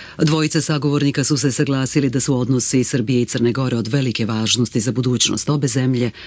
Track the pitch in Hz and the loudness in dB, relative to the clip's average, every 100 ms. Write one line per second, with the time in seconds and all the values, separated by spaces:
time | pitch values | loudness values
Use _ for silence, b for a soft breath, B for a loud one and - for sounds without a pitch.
0 | B B 160 156 156 156 147 151 143 143 | B B 2 2 0 0 0 0 0 0
1 | 143 139 139 143 143 - 139 135 131 151 | 0 0 -2 0 0 0 0 0 0 0
2 | 139 131 135 131 123 131 - 127 120 135 | 0 0 0 0 2 0 2 0 2 0
3 | 110 123 120 123 120 117 127 117 110 139 | 0 0 0 0 0 0 -2 -2 0 0
4 | 131 110 110 110 110 110 120 123 113 117 | 0 -2 -2 0 0 2 2 0 -2 0
5 | 127 120 - - - 147 135 123 127 123 | 0 0 0 -2 0 0 0 0 0 0
6 | 120 B | -2 B